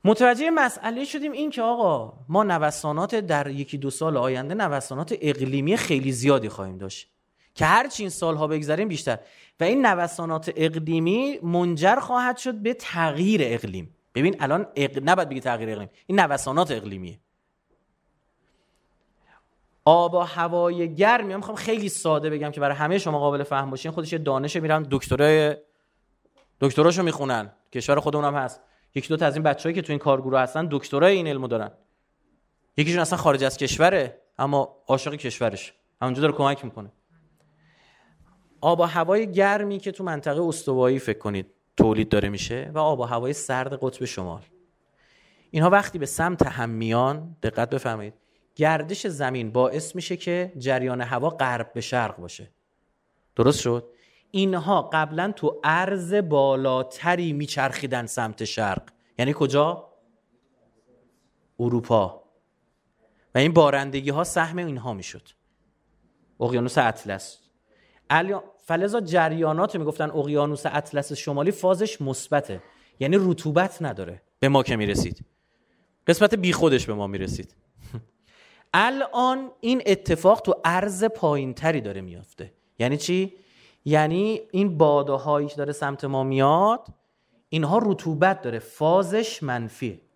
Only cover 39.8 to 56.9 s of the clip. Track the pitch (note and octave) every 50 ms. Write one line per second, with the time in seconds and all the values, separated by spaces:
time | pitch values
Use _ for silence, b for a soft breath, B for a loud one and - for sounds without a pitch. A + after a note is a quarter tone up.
39.8 | - G3+ F3+ - F#3+ F3+ D#3+ C#3+ C#3 D#3 C#3+ D#3 F3 E3 D#3 D#3+ - C#3+ C3 B2+
40.8 | B2+ B2+ C3+ B2+ B2+ - G#2 - - G#2+ G2+ F#2+ F#2+ _ _ _ _ _ _ -
41.8 | A2+ A2 G#2+ A2 A2 G#2+ - G#2 G2 G2+ G#2 G2 - - A2+ B2+ C#3 D3 D3+ D#3
42.8 | D#3 D#3 D3 B2 A#2+ A#2 B2 A#2 A#2+ C3 D3 C#3+ - - C3 B2+ C3 C3+ C3+ B2+
43.8 | C3+ B2+ - - B2+ A#2 - G2 F#2 F2 E2 - - _ _ _ _ _ _ _
44.8 | _ _ b b b b b b b b b b b b - D#3 D#3+ F3+ F#3+ G3+
45.8 | G3 - - E3+ C#3 - - - D#3+ F3 F3+ - - C3 - C3+ A#2 A#2 A2+ A2
46.8 | A2+ A2+ A2+ A#2+ B2+ C3+ D3 D#3 D#3+ E3+ D#3+ _ - A2+ - - A#2+ A#2+ - C3
47.8 | - B2 A2+ A2 G#2 G#2 - _ _ _ _ _ _ _ _ - D3+ D#3 D#3+ D#3
48.8 | D3+ D#3 G3+ G3+ - G#3 D#3+ C#3 C#3+ B2+ C3 B2+ A2+ G#2+ G#2+ B2 B2+ B2+ - D#3
49.8 | D#3 - - F3+ E3 - F3+ F3 - F3+ F3 F3 F3+ F#3 F3+ C#3 B2 C3+ C3 B2+
50.8 | B2+ B2+ B2 B2 B2 A#2+ C3 A#2+ C3+ C#3+ B2+ - C3+ B2+ B2 A#2 A2 - - A#2
51.8 | G#2+ - B2+ B2 A#2 G2+ F#2+ - F2 E2+ - - G2+ - _ _ _ _ _ _
52.8 | _ _ _ _ _ _ _ _ _ _ _ - A#2 C3+ D3 - - B2 A#2 A#2+
53.8 | A#2 b b b b b b b b b - F#3+ G3 F#3+ F#3 E3+ D3+ F#3 G3+ E3
54.8 | - - - D#3 D#3 D3+ D#3 D#3+ F3+ G#3 G3 - D#3 D3 - - - D3+ D#3+ F3
55.8 | F#3 F#3+ G3+ F#3+ F3 E3+ G3+ G#3 G3 D#3+ D3 C#3 C#3 C#3 C3+ C3+ C3+ C3+ B2+ B2+
56.8 | C3 -